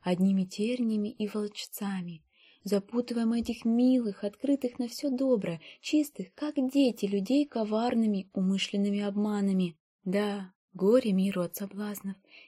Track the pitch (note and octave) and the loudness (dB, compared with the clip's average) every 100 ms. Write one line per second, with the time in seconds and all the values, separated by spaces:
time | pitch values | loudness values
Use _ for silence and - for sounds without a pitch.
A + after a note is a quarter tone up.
0 | - F3+ F#3+ F#3+ F#3 - G#3+ B3 A#3 G#3+ | -2 2 2 2 0 -2 -4 0 0 0
1 | G#3 - G#3+ G#3+ G#3 - - - G3+ F#3+ | -2 -4 -6 -4 -6 -8 -14 -8 -6 -6
2 | F3 E3 _ _ _ _ G3 G3+ G3 A#3+ | -8 -12 _ _ _ _ -2 -2 0 -4
3 | A#3+ A#3 A3+ A#3 A3+ A3+ A#3 A#3 B3+ B3+ | -2 0 0 0 -2 -4 0 4 4 4
4 | A#3 G3 G3+ - C4 C#4 B3 A#3+ A#3+ - | 2 -4 -6 -6 0 0 0 -4 -8 -4
5 | D4 B3+ C4+ B3 F3+ E3 - - - D4+ | -4 0 2 2 0 -6 -10 -16 0 0
6 | D4 - F#3+ - D4+ D4 C4 C#4 C4+ G#3+ | 0 -4 -14 -8 -6 -2 0 4 2 2
7 | G3 G3+ G3 C4+ D4 A#3 G#3+ G#3+ A#3+ A#3+ | -2 -2 2 2 2 -2 -2 0 2 2
8 | A3 G3 F#3 - F#3+ G3 - G3+ G3+ G3+ | 2 0 -2 -2 0 0 0 0 0 0
9 | G3+ G3+ G#3 G#3 G3 F#3+ F3+ E3 _ _ | -2 0 0 0 0 2 0 -4 _ _
10 | - F#3+ G#3 G3+ F#3+ _ _ F#3 F#3 B3 | -4 0 0 -4 -8 _ _ 0 4 4
11 | A#3+ F#3+ F#3+ F#3+ F3 - G3 G3 G#3 G3+ | 4 2 2 0 -4 -6 -12 -8 -8 -8
12 | G3 F#3+ _ - | -10 -12 _ -20